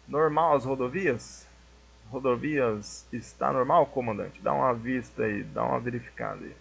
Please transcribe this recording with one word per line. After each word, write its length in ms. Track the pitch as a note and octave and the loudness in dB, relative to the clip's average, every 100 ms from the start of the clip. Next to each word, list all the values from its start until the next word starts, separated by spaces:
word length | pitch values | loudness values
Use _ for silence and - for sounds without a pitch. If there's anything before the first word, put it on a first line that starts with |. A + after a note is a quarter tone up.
| - | -4
normal 520 | C#3+ D#3 D3+ E3 C#3+ | 2 2 4 4 4
as 80 | B2 | 2
rodovias? 840 | C3+ B2+ D#3+ F3+ A#2 - - - - - - - - A2 | -2 -2 0 0 0 -4 -18 -20 -20 -20 -20 -20 -20 -10
Rodovias 960 | B2+ C3 A#2+ C#3+ D3 A#2+ G#2 G#2 - - | -2 0 2 0 2 2 0 -6 -16 -10
está 400 | B2 - - B2+ | -10 -10 -2 0
normal, 320 | C3+ B2+ E3 C#3 | 2 4 4 4
comandante? 560 | C3+ A#2+ G2+ F#2+ - | 0 -2 -4 -6 -4
Dá 100 | F#2 | 0
uma 220 | C#3+ C3 | 2 2
vista 500 | A#2+ A#2 B2+ A#2+ - | 0 -2 -4 -4 -2
aí, 180 | A2+ G2+ | -2 -2
dá 220 | G#2 A2+ | -4 -2
uma 160 | A#2+ C3 | 0 0
verificada 640 | A#2+ A#2+ A#2+ - A2 G2+ | -2 -6 -8 -10 -8 -8
aí. 120 | F2 - | -12 -18